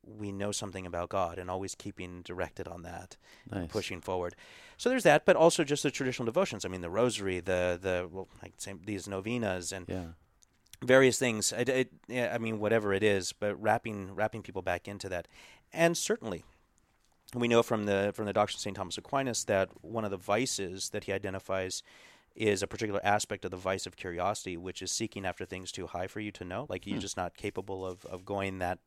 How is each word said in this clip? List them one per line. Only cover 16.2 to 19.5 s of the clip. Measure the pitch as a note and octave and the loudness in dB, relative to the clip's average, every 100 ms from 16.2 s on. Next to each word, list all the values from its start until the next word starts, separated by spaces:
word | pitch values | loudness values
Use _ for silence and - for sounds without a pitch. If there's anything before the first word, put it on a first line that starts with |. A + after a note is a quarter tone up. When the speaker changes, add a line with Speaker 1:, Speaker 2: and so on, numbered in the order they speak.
| A2+ F2 - _ _ _ _ _ _ _ - | -2 -6 -8 _ _ _ _ _ _ _ -10
Speaker 1:
we | B2 A#2+ | -2 6
know | A#2 | 6
from | A#2 A2+ | 6 2
the, | G#2 G2 G2+ | 2 2 2
from | G2 | 0
the | G#2+ | 0
doctrine | G2+ G#2 - | 2 2 0
of | |
Saint | G#2+ F#2+ | -6 -6
Thomas | F#2 F#2+ | -6 -8
Aquinas | - C#3 C3+ A2 | -2 -2 0 -2
that | - | 2